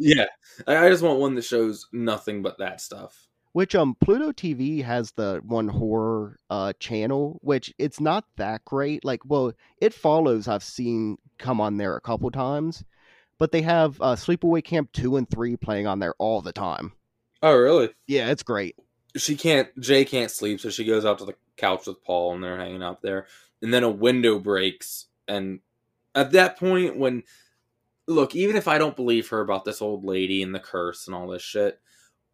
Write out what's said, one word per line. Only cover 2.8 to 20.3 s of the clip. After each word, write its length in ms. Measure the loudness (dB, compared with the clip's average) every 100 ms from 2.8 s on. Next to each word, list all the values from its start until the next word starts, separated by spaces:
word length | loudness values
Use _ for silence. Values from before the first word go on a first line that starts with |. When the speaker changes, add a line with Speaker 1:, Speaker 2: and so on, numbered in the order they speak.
| -14 -16 -18 _ _ _ _
Speaker 2:
Which, 240 | -2 2 2
um, 200 | 2 2
Pluto 320 | 2 2 0
T 220 | -4 -6
V 280 | -4 -4 -4
has 300 | -4 -4 -4
the 300 | -6 -4 -4
one 240 | -4 -4 -2
horror, 680 | -2 -2 -2 -2 -4 -6 -14 -8
uh, 220 | -4 -4 -6
channel, 600 | -8 -4 -2 -2 -4 -6
which 320 | -2 -2 -2 -6
it's 220 | -6 -2
not 240 | -2 -2 -4 -8
that 260 | -6 -6
great. 400 | -6 -4 -4 -4
Like, 220 | -4 -6 -2
well, 260 | 0 0 -6 _ -2
It 120 | -2
Follows 540 | 2 2 4 4 2 0
I've 160 | -4
seen 540 | -4 -6 -4 -2 -2 -6 _ _
come 200 | -4 0
on 180 | 0 -2
there 180 | -4 -4
a 40 |
couple 280 | -4 -4 -4
times, 520 | -4 -4 -2 -4 -6 -16 _ _ _ _ -2
but 120 | 0
they 100 | 2
have, 360 | 2 4 4 2
uh, 140 | 0 0
Sleepaway 480 | 0 2 4 2
Camp 280 | 2 -2 -2
two 240 | -4 0 0
and 120 | 0
three 280 | -2 -2 -4
playing 300 | -4 -2 -2
on 120 | -2
there 140 | -2 -2
all 220 | -2 -2
the 120 | -4
time. 400 | -8 -6 -6 -10 -16 _ _ _ 0
Speaker 1:
Oh, 140 | 6 6
really? 320 | 6 4 2 _ -2
Speaker 2:
Yeah, 220 | 0 0
it's 140 | -2
great. 320 | -2 -2 -2 -8 _ _ _ -8
Speaker 1:
She 180 | -4 0
can't, 420 | 2 2 2 -6
Jay 260 | 4 4 4
can't 240 | 0 -4